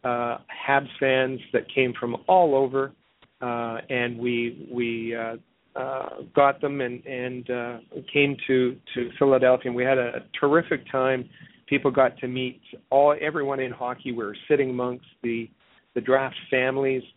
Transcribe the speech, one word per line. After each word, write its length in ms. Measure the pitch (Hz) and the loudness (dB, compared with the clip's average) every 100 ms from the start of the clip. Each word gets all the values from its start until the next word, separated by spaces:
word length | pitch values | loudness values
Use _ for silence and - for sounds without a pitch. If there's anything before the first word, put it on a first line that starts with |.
uh, 340 | 127 120 120 120 _ - - | -2 -2 -2 -6 _ -12 0
Habs 200 | 139 139 - | 0 0 -2
fans 440 | 135 131 131 131 - | 2 2 0 -4 -4
that 120 | 120 - | -4 -2
came 200 | - 127 117 | 0 0 0
from 160 | 120 120 - | -6 -6 2
all 280 | 185 170 135 | 4 6 4
over, 380 | 135 135 135 _ _ _ _ _ | 2 0 -4 _ _ _ _ _
uh, 380 | 123 117 117 113 - | -6 -4 -4 -8 -4
and 280 | 123 120 117 | -2 -2 -2
we, 520 | 123 120 117 120 - | -2 0 -2 -6 -8
we, 420 | 123 120 117 113 | -4 -2 -2 -6
uh, 220 | 117 113 113 _ _ _ - | -6 -8 -10 _ _ _ -10
uh, 440 | 131 131 - - - | -6 -6 -8 -12 -2
got 280 | - 139 139 | 4 4 2
them 180 | 147 139 | -6 -4
and, 260 | 123 123 - | -6 -6 -10
and, 440 | 127 127 127 120 | -8 -8 -8 -6
uh, 280 | 123 120 120 - - 127 | -6 -6 -10 -14 -16 -2
came 240 | 147 143 139 - | 2 2 0 0
to, 300 | 131 123 135 - | 2 2 -2 -10
to 160 | 127 120 - | -8 -8 2
Philadelphia, 500 | 139 131 127 127 127 | 4 6 6 4 2
and 60 | 120 | -2
we 80 | |
had 140 | 127 135 | 2 2
a, 200 | 120 - | 0 -6
a 220 | - - | -12 -2
terrific 500 | 143 156 165 156 - | 4 4 2 -4 -4
time. 400 | 135 131 131 123 - - _ - | -2 0 0 -4 -16 -20 _ -2
People 240 | 143 139 | 0 2
got 260 | 131 127 - | 4 4 2
to 100 | 127 | -6
meet 320 | 127 127 - _ - _ | -4 -6 -8 _ -20 _
all, 240 | 135 143 151 | 6 6 4
everyone 400 | 151 151 139 135 | 0 -2 -2 -2
in 120 | 131 | -4
hockey. 420 | 120 123 123 131 | -4 -6 -6 -8
We 100 | 117 | -6
were 140 | 104 101 - | -6 -10 0
sitting 220 | 147 131 | 2 2
amongst 380 | 123 123 123 _ _ | 0 -4 -6 _ _
the, 280 | 120 117 113 _ _ _ _ - | -4 -4 -6 _ _ _ _ -6
the 40 | |
draft 360 | 113 131 135 - - | 2 2 2 -8 -2
families 540 | 131 127 135 135 131 - | 0 0 0 0 -2 -6